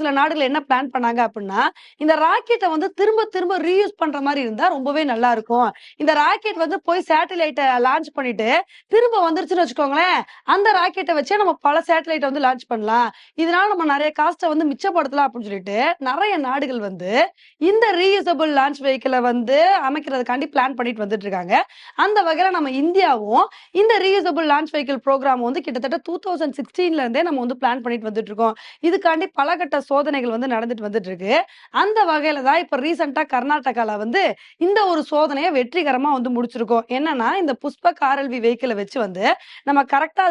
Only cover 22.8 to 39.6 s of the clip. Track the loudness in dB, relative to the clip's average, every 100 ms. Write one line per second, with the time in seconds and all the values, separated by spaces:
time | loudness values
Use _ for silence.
22.8 | 0 2 4 2 2 2 2 -2 -6 2
23.8 | 4 4 4 2 2 0 2 2 0 -4
24.8 | -4 -4 0 0 2 0 0 -4 -6 -6
25.8 | -4 -6 -6 -8 -6 -4 -4 -6 -8 -2
26.8 | 0 0 -2 -2 -2 -2 -4 -2 -2 -2
27.8 | -4 -6 -6 -6 -6 -2 -2 -2 -12 -4
28.8 | -2 0 0 0 -2 -2 -2 -2 -2 -4
29.8 | -2 -2 0 -2 -2 -4 -2 -4 -4 -6
30.8 | -6 -6 -6 -8 0 0 0 -8 -6 0
31.8 | 0 2 2 2 0 0 2 2 0 -2
32.8 | -2 -2 -2 -2 -2 -2 0 -2 -2 -2
33.8 | -2 -2 -2 0 0 -2 -12 -4 0 2
34.8 | 2 0 0 0 0 0 0 0 -2 -2
35.8 | 0 0 0 0 -2 -2 -4 -4 -2 0
36.8 | 0 -2 -2 -2 0 0 -2 -2 -6 -4
37.8 | -2 0 0 0 -2 -2 -2 -2 -2 -4
38.8 | -6 -4 -6 -2 0 0 -4 -12